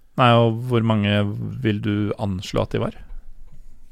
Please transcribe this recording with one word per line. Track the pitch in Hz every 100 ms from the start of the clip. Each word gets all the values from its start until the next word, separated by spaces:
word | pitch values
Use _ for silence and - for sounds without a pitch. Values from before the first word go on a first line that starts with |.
| - -
Nei, | 123
og | 117 117 113 127
hvor | 120
mange | 113 110 104 104 101 113 110 113
vil | 120 104
du | 107 104 104 -
anslå | 104 92 - 113
at | 104
de | 107
var? | 113 - - - - - - - - - -